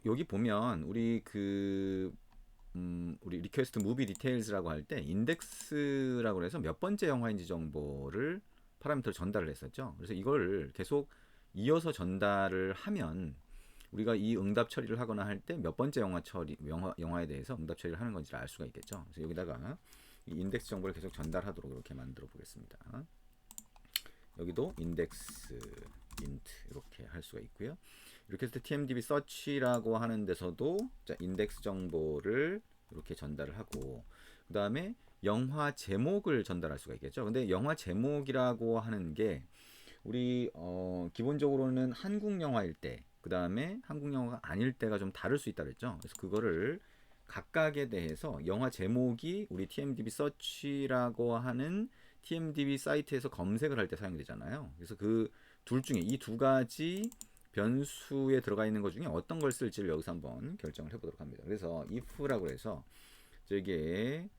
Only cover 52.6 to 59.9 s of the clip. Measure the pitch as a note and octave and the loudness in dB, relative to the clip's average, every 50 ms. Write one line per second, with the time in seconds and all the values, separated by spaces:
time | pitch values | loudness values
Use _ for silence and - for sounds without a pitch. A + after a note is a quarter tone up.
52.6 | C#3+ C#3 C#3 C3+ - D3 C#3+ D3+ D3 - C#3+ B2+ B2+ C3 - - F2 F#2+ G#2 A2+ | 2 2 2 2 2 2 2 2 2 2 0 0 0 -2 -2 0 2 2 2 4
53.6 | D3 D3+ C#3 A#2 G2+ F2 - E2+ G2+ F#2+ E2+ D2+ C#2 - A#1 G#1+ A#1 D#2 A#2+ D3+ | 4 2 4 2 2 2 0 -2 -4 -4 -4 -6 -6 -8 -8 -8 -6 -6 -6 -6
54.6 | C#3 - C#2 D#2 E2+ - G#2+ - G2+ G#2+ A2+ A2+ A2 - - - - - - _ | -6 -8 -12 -12 -12 -12 -6 0 2 4 6 6 4 2 -2 -8 -20 -20 -20 _
55.6 | - - A#2+ C3 C3 - C3+ F#2+ E2+ G#2+ C3 C3 - - A2 A#2 C#3 C3 C3+ C3 | -4 0 0 0 2 2 2 2 4 2 0 0 -2 -4 0 4 6 6 6 6
56.6 | B2+ A#2 - - D#3 E3 F3+ G3 G#3+ A#3+ - - - - - - - - - G2+ | 4 2 0 -2 -2 -2 0 -2 -2 -4 -6 -8 -16 -20 -20 -20 -20 -6 0 2
57.6 | G#2 A2+ B2 C3+ C#3+ C#3+ - - - - C#3 C#3 C3+ C3 C3+ C3 B2+ - G#2 G#2 | 4 4 4 2 2 -2 -4 -10 -8 -4 0 2 4 6 6 4 4 4 2 2
58.6 | G#2+ G#2+ G#2+ G#2+ G2+ G2 E2 A2+ E3+ - D#2+ E2+ - - E3 E3 D3 C3+ C3 - | 4 4 4 2 2 0 0 -2 -2 -2 0 -2 -2 -2 0 2 2 2 2 2
59.6 | C3+ A2 - - G2+ F2 | 0 -2 0 0 0 2